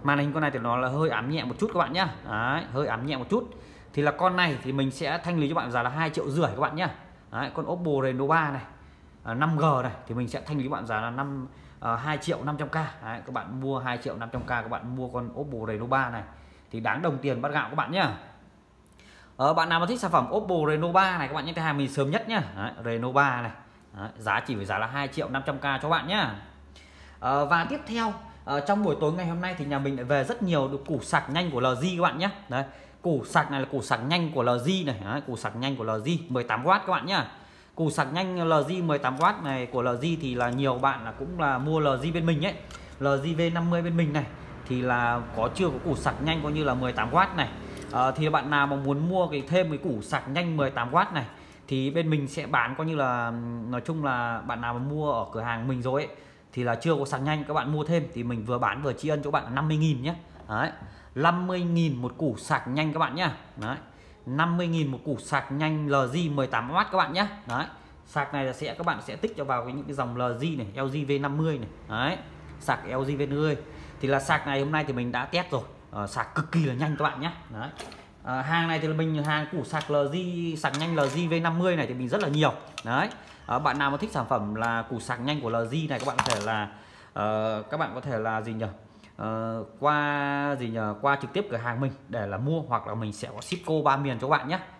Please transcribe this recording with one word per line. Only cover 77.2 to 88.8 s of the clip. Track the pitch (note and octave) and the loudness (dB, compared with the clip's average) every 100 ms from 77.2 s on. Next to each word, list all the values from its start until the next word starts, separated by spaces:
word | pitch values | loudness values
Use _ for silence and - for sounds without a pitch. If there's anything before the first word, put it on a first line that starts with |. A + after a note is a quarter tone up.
nhá. | D#3 - - | -6 -6 -12
Đấy. | A2 B2+ - - - - - | -10 -10 -10 -14 -16 -20 -14
Ờ, | - B2+ | -4 -4
hàng | C3 E3 E3 | 2 2 2
này | D#3+ | 0
thì | D#3 | 0
là | |
mình, | D#3 D#3+ D#3 | 0 0 0
hàng | D3+ D3+ D3+ | 2 0 0
củ | F3 | -4
sạc | A#2+ D#3 - | -2 -4 0
L | D3 C#3 | 2 2
G, | E3 F3+ F3 E3+ D#3 | 0 -2 -2 -2 -2
sạc | D#3 C3+ | -2 0
nhanh | D#3+ E3 | 0 2
L | |
G | C#3 C#3 F3 | 2 2 2
V | E3 | 2
năm | E3 E3 | 2 2
mươi | F#3 E3+ | 2 2
này | B2 | 0
thì | |
mình | B2+ B2+ | -2 0
rất | F3+ | 0
là | F3+ | 2
nhiều. | D3 D3+ - - - A2+ | 4 4 2 -10 -10 -2
Đấy. | B2+ G3+ - - - - | 0 0 -4 -18 -18 -2
Ờ, | A#2+ | 0
bạn | D3+ C3+ | 2 2
nào | C#3+ | 0
mà | C#3+ | 0
thích | G#3+ | -2
sản | D3 A2+ | -2 0
phẩm | B2+ G#2 G#2+ | 0 0 -2
là | A#2 A#2 A2+ | 0 0 -2
củ | A#2 | -6
sạc | - A#2+ | -6 -4
nhanh | B2 D3 | -2 -2
của | A#2+ | 0
L | A#2 | 0
G | A#2 C#3+ D#3 | 0 -2 -2
này, | B2+ | -2
các | C3 | -2
bạn | A#2 | 0
có | - | 0
thể | G#2+ G#2 | 0 0
là, | A2 G2+ - - - - | -2 -2 -8 -20 -20 -10
ờ, | - G#2 G#2+ A2 G#2+ G#2 | -2 0 2 0 -2 -4
các | D3+ | -4
bạn | D3+ | -2
có | A#2+ | -4
thể | C#3 A#2 | -4 -2
là | A2 A2 | 0 -2
gì | A2 | -4
nhỉ? | A2 A2 F#2 | -4 -6 -6